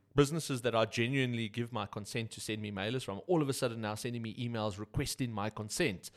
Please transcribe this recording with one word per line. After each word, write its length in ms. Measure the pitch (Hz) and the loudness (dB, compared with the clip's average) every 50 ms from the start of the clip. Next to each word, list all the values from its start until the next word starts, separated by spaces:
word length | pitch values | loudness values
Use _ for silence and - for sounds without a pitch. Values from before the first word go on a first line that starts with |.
| _ _ - | _ _ 6
businesses 460 | 139 143 135 165 160 - - 143 120 117 | 6 6 6 4 0 -2 -2 -2 0 2
that 120 | 120 113 | 4 4
I 100 | 113 113 | 4 4
genuinely 640 | 110 - 120 117 120 139 139 131 123 120 117 117 104 | 4 4 2 2 2 4 2 2 2 2 0 -2 -2
give 240 | 104 120 120 120 | -2 -2 -4 -2
my 140 | 120 110 101 | -2 -4 -4
consent 460 | - - 107 104 - - 123 110 110 | -4 -6 -8 -8 -4 -4 -4 -4 -4
to 100 | - 110 | -6 -6
send 200 | - - 110 107 | -4 -4 -2 -2
me 100 | 107 104 | -2 -4
mailers 320 | 104 98 95 110 127 131 - | -2 -2 0 0 0 -2 -2
from, 180 | - 98 98 - - | -4 -6 -4 0 2
all 140 | 185 160 | 4 4
of 80 | 147 135 | 4 2
a 40 | 131 | 2
sudden 280 | - 139 120 113 113 | 2 0 0 0 -2
now 120 | 110 107 107 | -2 -2 -2
sending 260 | 110 - 123 120 120 113 | -4 -4 -4 -4 -4 -4
me 100 | 110 - | -6 -4
emails 460 | - 120 120 117 113 107 107 95 101 | -4 -4 -2 0 0 0 0 -2 -4
requesting 520 | 107 - - - 143 - - - 135 120 | -6 -4 -2 -2 -2 -2 0 -2 -2 -2
my 180 | 110 104 101 110 | 0 -2 -2 -2
consent 600 | - 107 107 107 - - 180 127 92 85 - - - | -4 -4 -6 -4 0 0 0 0 0 -2 -8 -14 -16